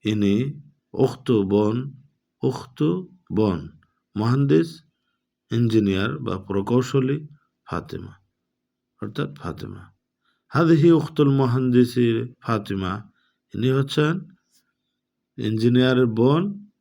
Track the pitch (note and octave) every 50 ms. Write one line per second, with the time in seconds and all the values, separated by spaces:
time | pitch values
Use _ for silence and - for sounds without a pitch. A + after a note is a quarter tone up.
0 | _ G#2+ G#2+ G#2+ G2+ G2 G2+ A2 B2+ C#3+ - - - - _ _ _ _ - -
1 | C3 C3 - - - - B2 G#2+ G2 F#2+ G2 G#2 G#2+ G#2 A2+ B2 C3+ C#3 - -
2 | - _ _ _ _ _ _ _ - C3 B2+ - - - _ - D3+ D#3 F3 F#3
3 | F#3 - - _ _ _ - F#2+ A2 G#2 F2+ D#2+ C#2+ D#2+ - - _ _ _ _
4 | _ _ _ G2+ G#2+ A#2 B2 C#3 C#3+ C#3 D3+ D#3+ E3+ E3 E3 - _ _ _ _
5 | _ _ _ _ _ _ _ _ _ _ A2+ A#2 A#2+ A2+ G#2+ A2 G#2 G2 F#2+ F#2+
6 | G2 A#2 C#3+ D#3 C3 G#2+ F#2 - - - F#2+ G2 G2 G#2+ A#2+ B2+ B2+ - - C#3
7 | C3 B2+ C#3+ D#3 - - - _ _ _ _ _ _ - - F2 - - - -
8 | - - - _ _ _ _ _ _ _ _ _ _ _ _ _ _ _ _ _
9 | G#2 G#2 - - C#3+ - - - - F2 - - - G2+ - G2 G2 - _ _
10 | _ _ _ _ _ _ _ _ _ _ - C#3 E3+ D#3+ E3 D#3 C#3+ F3 E3 D#3
11 | C#3+ - - - D3+ C#3+ C#3 C3+ C3+ B2 A#2 C3 B2+ B2+ B2 B2 B2 B2 - B2+
12 | A#2+ A#2 A2+ A2+ A#2 B2 - _ - - A#2 G#2+ G2+ - G2+ F#2+ F#2+ F2+ F#2+ A2+
13 | - - _ _ _ _ _ _ _ _ - G2 A#2 C3 C3 C#3 C#3 C#3 - -
14 | B2+ D3 E3+ F#3+ - - - _ _ _ _ _ _ _ _ _ _ _ _ _
15 | _ _ _ _ _ _ _ - A#2 G#2+ A2 A2 A2 A#2+ A#2+ B2+ B2+ B2+ B2+ B2+
16 | C3 A#2 A2 A2+ A#2 C3 C#3+ E3 F#3+ G#3 G3+ G3+ - - _ _